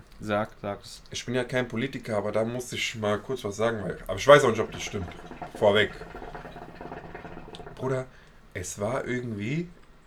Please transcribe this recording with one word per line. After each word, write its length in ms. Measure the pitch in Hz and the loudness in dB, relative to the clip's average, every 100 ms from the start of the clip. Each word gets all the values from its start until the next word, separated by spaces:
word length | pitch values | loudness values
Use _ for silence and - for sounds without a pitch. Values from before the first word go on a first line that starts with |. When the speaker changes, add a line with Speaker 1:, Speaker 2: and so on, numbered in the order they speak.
| - - | -12 -10
Speaker 1:
Sag, 300 | 107 104 110 - | -2 0 0 -6
sag's. 400 | 101 98 - - - | -8 -8 -10 -18 -12
Speaker 2:
Ich 140 | 110 - | -8 -2
bin 80 | |
ja 80 | 123 | -2
kein 240 | 123 127 120 | 0 -2 -2
Politiker, 500 | 110 135 127 113 104 | -2 -4 -4 -4 -2
aber 140 | 101 | 0
da 140 | 104 | 0
muss 280 | 110 120 120 | 0 -2 -6
ich 220 | 104 - | -4 -4
mal 240 | 113 107 104 | -2 0 0
kurz 240 | - 98 | -2 -4
was 140 | 104 98 | -4 0
sagen, 260 | 113 113 | 0 0
weil, 160 | 92 78 - | -4 -6 -6
aber 120 | - | 2
ich 100 | 127 | 10
weiß 160 | 143 | 12
auch 60 | 131 | 10
nicht, 100 | 107 | 4
ob 100 | 107 | 0
das 120 | - | -4
stimmt. 260 | - 104 87 - - - - - | -6 -6 -6 -10 -14 -12 -12 4
Vorweg. 320 | 107 104 98 - - - - - - - - - - - - - - - - - - | 6 8 6 0 -12 -12 -12 -12 -12 -14 -16 -14 -12 -12 -12 -14 -12 -14 -14 -14 -14
Bruder, 320 | - 127 131 127 - - - - | -8 -4 -2 -4 -12 -20 -20 -14
es 240 | 101 90 - | -10 -8 -4
war 260 | 104 131 | -2 -2
irgendwie, 640 | - 123 123 104 107 151 175 - - - | -2 -4 -2 -4 -2 -2 -2 -10 -20 -20